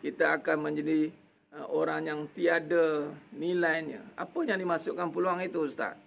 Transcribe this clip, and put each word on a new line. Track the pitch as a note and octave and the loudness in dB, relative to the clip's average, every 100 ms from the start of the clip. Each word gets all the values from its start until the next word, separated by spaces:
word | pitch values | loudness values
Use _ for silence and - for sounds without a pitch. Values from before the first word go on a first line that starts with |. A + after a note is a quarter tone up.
Kita | D3+ - D#3+ D#3 | -6 2 4 4
akan | D#3+ D#3 D3+ | 2 0 2
menjadi, | D3+ D3+ D#3+ D#3 - - _ _ D3 | -2 2 2 2 -2 -20 _ _ -14
ha, | C#3+ | -4
orang | D#3 D#3+ D#3 | 0 0 0
yang | D#3+ D3+ D3+ - | -2 -4 -6 0
tiada | E3+ E3 D#3 E3+ D#3+ D3+ D3 D3+ - | 2 2 2 4 4 2 -2 -8 -14
nilainya. | C#3+ E3 F3+ E3+ D#3+ D#3 A#2 - - | -6 -2 2 2 0 -2 -10 -14 -10
Apa | - - | -8 -4
yang | D#4 G3 | -2 0
dimaksudkan | F#3 E3 - - F3 D#3+ | 0 0 -2 -4 -4 0
peluang | F3+ F3+ | 0 0
itu, | F3+ E3+ | -2 -2
Ustaz? | D3+ - G#2 - | -2 -2 -6 -6